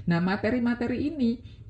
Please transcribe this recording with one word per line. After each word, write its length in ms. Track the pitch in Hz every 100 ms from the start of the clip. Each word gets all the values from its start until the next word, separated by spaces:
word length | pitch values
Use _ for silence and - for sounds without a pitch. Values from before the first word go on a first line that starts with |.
| -
Nah, 160 | 170
materi-materi 880 | 180 202 208 247 240 240 240 240 285
ini 320 | 311 233 240 - - -